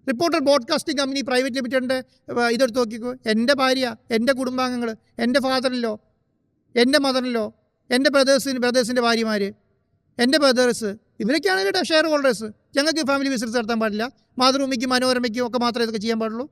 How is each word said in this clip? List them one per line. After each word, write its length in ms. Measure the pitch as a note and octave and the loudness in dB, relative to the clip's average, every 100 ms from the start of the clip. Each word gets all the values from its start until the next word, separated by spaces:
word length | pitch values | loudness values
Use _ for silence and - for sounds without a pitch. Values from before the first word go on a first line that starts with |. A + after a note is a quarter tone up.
| - | -4
റിപ്പോർട്ടർ 320 | A#3+ E4+ E4 | 0 0 2
ബ്രോഡ്കാസ്റ്റിംഗ് 600 | C#4 C#4+ A#3 D4+ - C#4 | 2 2 2 -4 -2 -4
കമ്പനി 200 | C4+ C#4 | -2 -4
പ്രൈവറ്റ് 360 | C4 B3+ C4+ B3+ | 0 0 0 -2
ലിമിറ്റഡിൻ്റെ, 400 | B3 C4 B3+ C4 B3+ _ - | -2 -2 0 -4 -4 _ -6
ഏ, 60 | A#3+ A#3+ A#3 | 0 0 2
ഇതെടുത്ത് 240 | C4 B3 | 0 0
നോക്കിക്കോ. 320 | A#3 A3+ A#3+ B3+ A3+ | -4 -4 -10 -6 -2
എൻ്റെ 220 | A3 A#3+ | 0 2
ഭാര്യ, 320 | C#4 C4 C4 B3+ A3 _ | 2 2 0 -2 -6 _
എൻ്റെ 220 | A3+ A#3+ | 0 2
കുടുംബാംഗങ്ങൾ, 560 | B3+ B3+ B3+ B3+ B3 A#3 A3 _ - | 0 -2 -2 -4 -2 -6 -8 _ -4
എൻ്റെ 200 | A#3 C4+ | 0 2
father-in-law, 560 | C4 C4 B3+ B3 A#3 G#3+ _ _ _ _ _ _ _ A#3 | 2 0 -2 -2 -4 -6 _ _ _ _ _ _ _ 2
എൻ്റെ 240 | B3 D4 C#4 | 2 2 2
mother-in-law, 420 | C4 B3+ A#3 G#3+ _ _ _ _ | 0 -2 -4 -4 _ _ _ _
എൻ്റെ 200 | B3 C#4+ C#4 | 0 4 4
ബ്രദേഴ്സിന്, 440 | C4 C#4 C#4 B3+ | 4 4 2 -2
ബ്രദേഴ്സിൻ്റെ 440 | B3 B3 A3+ B3+ A#3 | 0 0 0 0 2
ഭാര്യമാർ, 360 | A3+ A3 G#3+ G3+ - _ _ _ _ _ - | 0 0 -2 -2 -6 _ _ _ _ _ -2
എൻ്റെ 180 | A#3+ D#4 | 2 4
ബ്രദേഴ്സ്, 540 | C#4 B3 B3 A3+ G#3+ G3 _ _ | 4 4 2 0 -6 -8 _ _
ഇവരൊക്കെയാണ് 420 | G#3+ D#4 F#4 F#4+ G4 | -2 0 0 0 0
കേട്ടോ 140 | F#4 C#4 | -2 2
ഷെയർ 160 | D#4+ D#4+ | 2 2
ഹോൾഡേഴ്സ്. 400 | D4+ C4+ G#3 A3 - _ C4+ | 2 2 0 -6 -14 _ -2
ഞങ്ങൾക്ക് 280 | D4+ D#4 C4+ | 0 0 0
ഫാമിലി 200 | C#4 C#4 | 0 0
ബിസിനസ് 260 | C4 A3+ A#3+ | -2 -2 -4
നടത്താൻ 220 | A3 A3+ | -2 -2
പാടില്ല, 260 | A3 G#3 A#3+ _ _ - | -2 -2 -6 _ _ 0
മാതൃഭൂമിക്കും 540 | B3+ C4+ C4+ C4 B3+ | 2 2 -2 -2 0
മനോരമയ്ക്കും 520 | B3+ B3+ B3 B3 A3 B3 | 0 0 0 -2 -2 -2
ഒക്കെ 120 | A#3+ A#3+ | 0 -2
മാത്രമേ 200 | B3 A3+ | -2 -4
ഇതൊക്കെ 160 | A3 A3 | -4 -4
ചെയ്യാൻ 140 | A3+ | -4
പാടുള്ളൂ. 240 | A3 A3+ C#4+ | -4 -6 -12